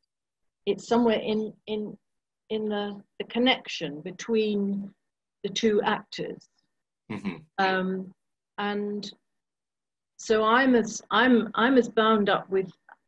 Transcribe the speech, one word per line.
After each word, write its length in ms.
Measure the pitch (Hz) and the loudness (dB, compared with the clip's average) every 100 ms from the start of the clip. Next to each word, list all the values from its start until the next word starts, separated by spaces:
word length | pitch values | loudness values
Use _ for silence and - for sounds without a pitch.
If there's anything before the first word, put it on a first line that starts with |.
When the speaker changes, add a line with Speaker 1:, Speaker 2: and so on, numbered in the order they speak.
| _ _ _ _ _ _ - | _ _ _ _ _ _ -6
Speaker 1:
it's 200 | 196 - | -6 0
somewhere 320 | 233 233 214 | 2 4 2
in, 320 | - 214 214 - - | 0 -4 -4 -10 -10
in, 300 | 214 208 208 _ _ _ _ - | -8 -8 -12 _ _ _ _ -8
in 180 | 220 214 | -6 -4
the, 320 | 208 208 202 - - | -4 -6 -10 -14 -14
the 60 | 202 | -6
connection 760 | 233 254 254 - - 151 147 | 0 2 2 -2 -10 -8 -10
between 920 | 175 185 - 226 214 202 202 196 196 - _ _ _ _ | -12 -12 -2 0 0 0 -2 -4 -8 -16 _ _ _ _
the 60 | 196 | -10
two 340 | 196 226 208 | -2 0 2
actors. 680 | 214 214 - - - - - _ _ _ _ _ - | 0 -4 -6 -10 -10 -12 -18 _ _ _ _ _ -14
Speaker 2:
Mm-hmm. 260 | 104 98 80 - - | -10 -8 -10 -10 -4
Speaker 1:
Um, 540 | 190 185 185 190 185 - _ _ _ - | 0 0 -2 -4 -8 -16 _ _ _ -8
and 520 | 202 208 208 208 202 - _ _ _ _ _ _ _ _ _ - | -4 -4 -4 -6 -10 -16 _ _ _ _ _ _ _ _ _ -10
so 260 | - 220 | -2 2
I'm 300 | 214 233 269 240 | 4 4 6 4
as, 260 | - - - | 2 -6 -2
I'm, 400 | 202 254 233 214 | 2 6 4 2
I'm 220 | - 233 262 | 2 4 4
as 100 | 233 | 4
bound 400 | 226 220 220 196 | 2 4 4 4
up 200 | 185 - | 0 0
with 220 | 190 190 - _ - | -2 -2 -8 _ -20